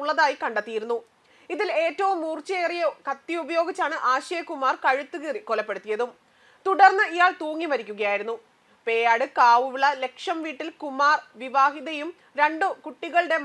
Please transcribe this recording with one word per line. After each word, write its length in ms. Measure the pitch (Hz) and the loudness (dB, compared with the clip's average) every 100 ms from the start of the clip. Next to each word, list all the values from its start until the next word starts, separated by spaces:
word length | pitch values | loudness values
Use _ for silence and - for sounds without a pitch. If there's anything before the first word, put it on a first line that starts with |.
ഉള്ളതായി 380 | 294 311 392 285 277 | -2 2 2 0 -4
കണ്ടെത്തിയിരുന്നു. 520 | 220 220 220 226 233 - _ _ _ - | -4 -4 -6 -4 -6 -6 _ _ _ -10
ഇതിൽ 200 | 359 392 302 | -4 -2 0
ഏറ്റവും 340 | 330 330 392 359 | -2 0 0 0
മൂർച്ചയേറിയ 600 | 320 320 320 370 339 349 330 - 285 | -4 -6 -6 -2 -2 -2 -2 -4 -8
കത്തി 260 | - - 339 | -8 -6 -6
ഉപയോഗിച്ചാണ് 540 | 285 330 339 370 302 311 247 269 | -2 -2 -2 -2 -4 -2 0 0
ആശയെ 260 | - 339 - | -2 -8 -6
കുമാർ 240 | 294 262 311 | -4 -2 0
കഴുത്ത് 340 | 294 269 285 339 | 0 0 -2 -10
കീറി 180 | 302 214 - | -8 -8 -4
കൊലപ്പെടുത്തിയതും. 640 | 220 214 190 214 214 240 - _ _ _ _ 381 | -4 -4 -6 -6 -4 -6 -8 _ _ _ _ 0
തുടർന്ന് 380 | 381 381 381 381 339 | 8 8 8 0 4
ഇയാൾ 140 | 359 370 | 2 2
തൂങ്ങി 260 | 311 311 330 | -6 -6 -2
മരിക്കുകയായിരുന്നു. 640 | 247 208 208 208 202 208 226 _ _ _ _ 233 | -4 -4 -4 -2 -2 -4 -8 _ _ _ _ -2
പേയാട് 360 | 226 233 226 277 - | 2 4 2 2 4
കാവുവിള 480 | 240 240 262 262 277 269 | 6 6 4 0 0 0
ലക്ഷം 360 | 262 - - 330 | -6 -6 -6 -4
വീട്ടിൽ 240 | 320 262 320 - | -6 -8 -10 -10
കുമാർ, 360 | 302 262 285 302 - 220 | -8 0 2 2 -2 -14
വിവാഹിതയും 680 | 254 269 277 294 277 302 320 - _ 269 | -4 2 2 0 -8 -8 -8 -12 _ 0
രണ്ടു 260 | 302 320 381 - | 0 2 -2 -4
കുട്ടികളുടെ 540 | 311 - 339 349 349 320 | -12 -12 -2 0 2 0